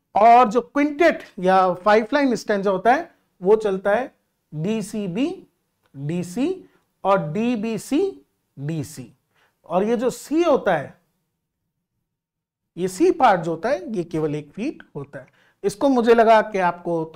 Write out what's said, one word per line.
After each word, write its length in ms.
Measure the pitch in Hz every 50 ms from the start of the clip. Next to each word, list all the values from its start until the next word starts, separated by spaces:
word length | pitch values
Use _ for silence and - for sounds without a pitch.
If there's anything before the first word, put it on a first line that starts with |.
| _ _ -
और 340 | 190 214 233 233 247 254 214
जो 120 | 214 240 233
क्विंटेट 600 | - - 285 294 302 285 294 349 320 - - - - - -
या 340 | 180 185 190 190 185 185 175
फाइव 320 | 180 - 208 208 226 233 - 277
लाइन 220 | 294 285 262 226
स्टैंजा 360 | 165 - - 214 196 185 208
होता 220 | 190 185 - 226 262
है 160 | 311 349 - _ _ _ _ _ -
वो 140 | 180 185 220
चलता 340 | 220 214 202 190 190 190 202
है 200 | 202 233 262 302 _ _ _ _ _ _ _ _ -
डीसीबी, 760 | 151 160 202 220 226 185 196 - 214 202 180 165 220 277 349 381 370 - _ _ _ _ _ _ _ _ _ -
डीसी 680 | 135 143 147 170 180 180 175 - 240 277 349 381 370 - _ _ _ _ _ _ _ -
और 280 | 190 196 190 160 156
डीबीसी, 680 | 151 208 226 240 247 208 196 226 220 180 - - 269 311 403 381 - - _ _ _ _ _ _ -
डीसी। 540 | 135 139 151 165 156 135 - - - 123 - _ _ _ _ _ _ _ _ _ _ _
और 180 | - 165 185 202
ये 140 | 220 240
जो 120 | 214 262 240
सी 320 | - - - - 277 330 349
होता 320 | 330 269 - - 202 175
है, 200 | 147 135 - - _ _ _ _ _ _ _ _ _ _ _ _ _ _ _ _ _ _ _ _ _ _ _ _ _ _ _ _ _ _ _ _ _ _ _ -
ये 100 | 165 180
सी 240 | 180 185 - 320 370
पार्ट 300 | 349 330 262 233 196 175
जो 100 | 160 170
होता 180 | 165 165 202 240
है 220 | 294 359 359 277 214
ये 80 | 180 165
केवल 320 | 160 - 156 156 151 147
एक 160 | 151 151 -
फीट 300 | - 185 220 311 - - - _ -
होता 240 | 156 139 - - 135
है। 80 | 127 _ _ _ _ _ _ _ -
इसको 260 | 202 - - 294 277
मुझे 240 | 262 247 220 240 226
लगा 280 | 233 220 226 226 214
कि 180 | 208 214 208 190
आपको 520 | 180 175 175 - - 170 170 165 160 160 -